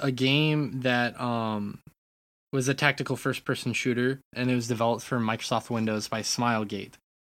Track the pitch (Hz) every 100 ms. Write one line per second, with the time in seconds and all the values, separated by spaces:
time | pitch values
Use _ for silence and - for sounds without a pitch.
0 | 139 123 131 143 156 151 131 131 127 123
1 | 120 - 123 117 110 107 101 - - -
2 | _ _ _ _ _ 135 127 135 147 139
3 | 135 127 135 127 - 127 123 110 127 117
4 | 127 135 _ 120 127 123 117 113 117 110
5 | - 123 110 113 - 117 - 117 110 107
6 | - 110 - - 120 110 104 101 101 -
7 | _ _ _